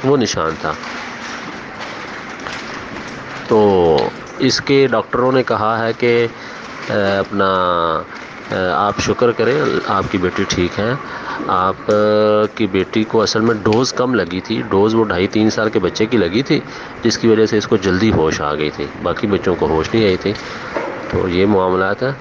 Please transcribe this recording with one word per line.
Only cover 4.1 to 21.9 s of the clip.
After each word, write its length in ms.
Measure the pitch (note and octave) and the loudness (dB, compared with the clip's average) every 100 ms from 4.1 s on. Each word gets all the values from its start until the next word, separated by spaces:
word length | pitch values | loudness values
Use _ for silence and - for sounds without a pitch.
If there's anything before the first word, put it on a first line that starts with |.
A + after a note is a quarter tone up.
| - - - | -4 -14 -2
इसके 440 | C3 - - C3+ C3 | 0 0 2 4 4
डॉक्टरों 440 | A2+ - A#2+ B2+ | 2 0 0 2
ने 120 | C3 | 2
कहा 320 | A#2+ A2 G#2+ A2+ | 2 0 0 0
है 160 | A2+ | -2
कि, 220 | A2 A#2+ A#2 | 0 2 2
अ, 720 | A#2 - - - - - - | 0 -4 -14 -14 -14 -14 -4
अपना, 540 | G#2+ G2 G2 G2 G2+ F#2+ F#2+ F2+ F2 E2 D#2+ - - - - - | 0 2 0 -2 0 2 2 2 2 0 -2 -6 -14 -16 -16 -6
अ, 60 | F#2+ | -2
आप 440 | F#2 D#2+ G#2 G2+ | 0 0 0 0
शुक्र 320 | - G#2 A#2+ | -2 2 2
करें 240 | A2+ A2+ D3 B2+ - - | 2 0 2 0 -2 0
आपकी 280 | G2+ - G2+ | -2 0 0
बेटी 260 | F2+ F#2 F#2+ | -2 -2 -2
ठीक 260 | - F2 | 0 -2
है। 200 | - G#2+ C#3 - - - - - | -2 -2 -4 -8 -12 -10 -8 -2
आप, 260 | F#2 F#2 F#2 | 0 0 -2
अ, 800 | - G#2 G#2+ G#2+ G#2+ G#2+ G#2+ - | 0 2 4 4 4 2 0 0
की 100 | G#2 | 0
बेटी 360 | F#2+ F#2 A2 | 0 0 -2
को 160 | G#2+ A2+ | 0 2
असल 220 | G2+ A2+ | 2 2
में 200 | A2+ A2 | 2 2
डोज 280 | F#2+ A2 B2+ | 2 2 2
कम 220 | - B2+ | 0 0
लगी 260 | A#2+ E2+ F#2 | 0 0 -4
थी, 200 | - A2+ | -4 -6
डोज 300 | A#2 F#2+ G#2+ A2+ | 0 2 4 4
वो 80 | |
ढाई 240 | G#2+ F2 G2 | 2 2 2
तीन 220 | G#2+ A2 | 4 2
साल 200 | A#2 G#2+ | 2 0
के 100 | G#2+ | 2
बच्चे 260 | G#2+ - A2 | 0 0 2
की 120 | A#2+ | 2
लगी 240 | F2 G#2 | 2 0
थी, 140 | C#3 D#3 - - - - | 0 -2 -2 -14 -14 -2
जिसकी 240 | A2+ G#2+ A#2 | -2 2 4
वजह 180 | G#2+ A2 | 4 4
से 120 | G#2+ | 2
इसको 200 | - A2 | 2 0
जल्दी 320 | F#2+ F2+ A2 | 2 2 4
होश 320 | F2+ D#2 D2+ | 4 2 0
आ 120 | D2+ D2+ | -2 -2
गई 140 | D2+ | -2
थी, 200 | - D2 - | -4 -8 -4
बाकी 240 | F2 E2+ G#2+ | -4 -2 0
बच्चों 280 | F#2+ F#2 E2 | 0 0 0
को 100 | D#2+ | 2
होश 280 | D#2 D#2 A2+ | 2 2 2
नहीं 100 | G#2+ | 2
आई 120 | F#2 | 2
थी। 160 | E2 - - - - - - - - | -2 -4 -8 -12 -8 -6 -6 -10 -4
तो 160 | F#2+ F2+ | -2 0
ये 180 | F2 G2+ | 2 4
मामला 480 | G2 F#2 F#2 F#2+ | 4 4 2 0